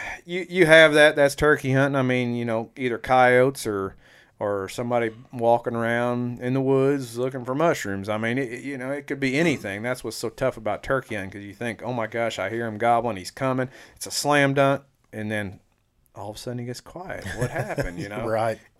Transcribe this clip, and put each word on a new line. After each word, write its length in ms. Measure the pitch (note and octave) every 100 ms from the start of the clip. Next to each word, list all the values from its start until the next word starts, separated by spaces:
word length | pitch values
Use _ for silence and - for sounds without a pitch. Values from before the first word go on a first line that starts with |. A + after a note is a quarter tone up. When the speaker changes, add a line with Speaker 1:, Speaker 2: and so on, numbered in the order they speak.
| - -
Speaker 1:
you, 220 | - F3 F3
you 180 | F3+ D#3+
have 280 | D#3+ D#3
that. 200 | D3+ D3+
That's 200 | D3+ C#3+ C#3
turkey 360 | D3+ C#3+ C#3
hunting. 240 | C3+ C#3+ C#3
I 60 |
mean, 320 | B2+ B2+ B2
you 100 | A#2+ A#2+
know, 240 | A2+ A2+ -
either 220 | B2+ A2+
coyotes 680 | - C3 B2+ B2 C3 C3 A2+
or, 280 | G2+ G2 - _ _ _ -
or 280 | G#2 G2+ F#2+
somebody 400 | - A#2+ A#2+ A2+ A2 C3
walking 420 | C3 A#2 A#2 B2 A#2
around 640 | A2+ A#2+ B2 B2 B2 A#2+
in 120 | B2
the 60 | C3+
woods 560 | C3 C3+ C3+ C#3+ B2 A#2
looking 260 | C3 C3
for 100 | A#2+
mushrooms. 540 | C3+ E3 C#3 G2+ G2 G2
I 80 | G#2+
mean, 200 | A2+ B2
it, 140 | C3
it, 80 | A#2+
you 120 | B2+ C#3
know, 120 | B2+
it 160 | C#3+ C#3+
could 140 | C#3
be 180 | C3+ C3
anything. 440 | F3 A#2+ G#2 G2
That's 200 | A#2 B2+
what's 140 | A#2 -
so 140 | A2+
tough 260 | - C3 A#2
about 260 | G#2+ G2
turkey 320 | - C3+ -
hunting, 160 | G#2+ F#2+
'cause 120 | G2+ G2+
you 80 |
think, 280 | F#2+ A#2+ G#2
"Oh 100 | A2
my 140 | B2 G#2+
gosh, 320 | A#2 A#2 G#2+
I 100 | F#2+
hear 160 | A2+ A#2
him 100 | G#2+
gobbling. 400 | A#2 A#2+ A#2+ G2
He's 120 | F2
coming." 380 | - C3+ C3 B2+ - -
It's 120 | - -
a 40 |
slam 440 | - C#3+ D3 C#3
dunk. 280 | C#3 C#3 C3+ - _ _
And 180 | G#2+ G#2+
then 300 | G#2+ G2+ G2+ _ _ _ _ _ -
all 140 | G2+
of 60 | A2
a 20 |
sudden 200 | - B2
he 60 |
gets 160 | A#2+ B2
quiet. 440 | - - F#3+ - G2 G#2
What 120 | B2
happened, 480 | D#3+ G#3 E3+ F#2 F2
you 100 | G2+
Speaker 2:
<laughs> 20 |
Speaker 1:
know? 160 | G#2 A2+
Speaker 2:
Right. 320 | A2 A2+ A2 - _